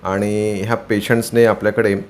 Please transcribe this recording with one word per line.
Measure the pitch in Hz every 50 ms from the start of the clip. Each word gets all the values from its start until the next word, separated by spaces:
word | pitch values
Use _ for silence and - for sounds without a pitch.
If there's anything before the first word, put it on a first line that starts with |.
| -
आणि | 95 95 101 104 104 104 107 107 107 104 101 95
ह्या | 104 117
पेशंट्सने | 113 - - 113 101 101 - 120 117 113 - - 117 117
आपल्याकडे | 113 104 101 101 107 104 113 113 107 98 98 98 -